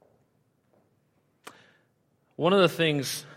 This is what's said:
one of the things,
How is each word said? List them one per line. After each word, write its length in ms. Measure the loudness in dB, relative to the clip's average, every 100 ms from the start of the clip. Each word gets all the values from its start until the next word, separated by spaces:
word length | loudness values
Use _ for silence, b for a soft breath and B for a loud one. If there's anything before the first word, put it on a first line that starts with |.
| _ _ _ _ _ _ _ _ _ _ _ _ _ _ B B B B B _ _ _ _ -4
one 160 | 0
of 80 | 4
the 80 | 2
things, 560 | 2 -2 -2 -6 -10 -14